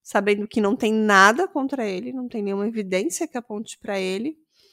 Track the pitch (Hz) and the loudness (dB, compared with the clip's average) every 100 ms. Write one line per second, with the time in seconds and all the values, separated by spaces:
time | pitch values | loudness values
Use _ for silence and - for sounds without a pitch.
0 | - 214 202 208 208 233 202 208 214 220 | -2 0 2 0 0 0 0 0 0 2
1 | 214 196 196 240 370 294 262 269 214 185 | 6 8 8 6 -2 -2 -4 -4 -4 -6
2 | 247 254 247 226 202 196 208 226 190 185 | -8 -10 -8 -6 -4 -2 -2 -4 -4 -2
3 | 277 - 320 247 - 214 220 - - 196 | -2 -4 -6 -8 -10 -12 -12 -14 -6 -4
4 | 185 190 254 311 _ _ _ | -2 -4 -6 -8 _ _ _